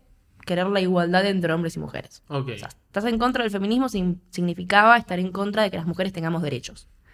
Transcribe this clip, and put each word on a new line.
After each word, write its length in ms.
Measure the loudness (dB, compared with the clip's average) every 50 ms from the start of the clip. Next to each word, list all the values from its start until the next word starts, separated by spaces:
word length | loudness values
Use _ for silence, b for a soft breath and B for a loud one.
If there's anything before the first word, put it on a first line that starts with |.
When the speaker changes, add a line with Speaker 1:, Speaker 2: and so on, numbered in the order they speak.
| _ _ _ _ _ _ _ -12 -6
Speaker 1:
querer 220 | -2 0 0 2
la 140 | 2 2 2
igualdad 440 | 2 4 4 2 2 4 4 2 4
entre 280 | 2 0 0 0 0 0
hombres 220 | 0 -2 -4 -4
y 20 | -8
mujeres. 420 | -10 -10 -10 -12 -12 -14 -20 -20 _
Speaker 2:
Ok. 220 | -8 -6 -6 -4 -6 -8
Speaker 1:
O 20 |
sea, 100 | -10 -12
estás 380 | -14 -16 _ _ _ -6 -4 -2
en 120 | 0 0
contra 260 | 2 0 0 0 0 -2
del 80 | -2
feminismo 360 | -2 -2 0 0 2 2 0
sin-, 340 | 0 0 -2 0 0 -2 -4 _ _
significaba 680 | -6 -4 -2 -2 -2 -4 -2 2 4 6 8 8 6
estar 200 | 6 4 -2 -4 -4
en 120 | -4 -4
contra 320 | -4 -4 -4 -2 0 0 0
de 80 | 0
que 60 | -2
las 80 | -4 -4
mujeres 240 | -4 -2 -2 -2 -4
tengamos 300 | -4 -4 -4 -4 -2 -2
derechos. 460 | -4 -4 -4 -6 -8 -12 -18 -18 -20 -20 _ _ b b